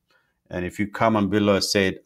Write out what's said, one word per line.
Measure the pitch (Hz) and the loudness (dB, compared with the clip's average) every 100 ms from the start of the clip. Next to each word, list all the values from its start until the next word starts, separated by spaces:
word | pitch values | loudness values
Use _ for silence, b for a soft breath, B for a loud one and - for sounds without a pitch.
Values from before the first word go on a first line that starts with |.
| _ _ _ _ _ | _ _ _ _ _
and | 90 | -8
if | 90 - | -8 -6
you | 101 | -8
comment | - 113 110 101 | 0 0 2 0
below | 104 104 | 2 2
and | 98 | 2
say, | - 104 95 - | 0 0 0 -2